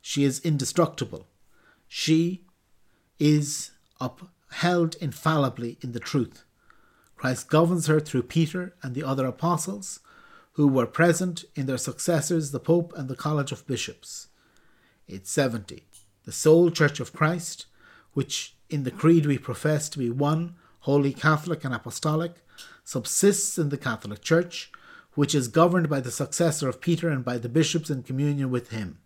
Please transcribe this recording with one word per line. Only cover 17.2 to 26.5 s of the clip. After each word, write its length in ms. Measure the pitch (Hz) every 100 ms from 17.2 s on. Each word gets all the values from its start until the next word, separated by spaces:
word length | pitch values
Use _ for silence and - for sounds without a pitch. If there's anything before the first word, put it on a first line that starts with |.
| 156 175 175 - - _ - - _
which 420 | - 135 - - _ _
in 140 | 147
the 80 | 127
Creed 340 | - 156 170 147
we 140 | 135
profess 500 | - 117 156 151 151
to 80 | -
be 140 | 120
one, 440 | 127 147 160 170 - _ _
holy, 300 | - 143 139
Catholic 540 | 135 151 151 165 160 -
and 80 |
apostolic, 640 | 120 - - 160 156 170 170 _ - - -
subsists 720 | - 139 113 - 196 196 - -
in 120 | 151
the 80 | 143
Catholic 440 | 123 113 101 104
Church, 500 | - 160 175 - - - - - _ -
which 180 | 143
is 140 | 147 120
governed 420 | 156 175 180 165
by 100 | 143
the 120 | 127
successor 580 | - 135 - 170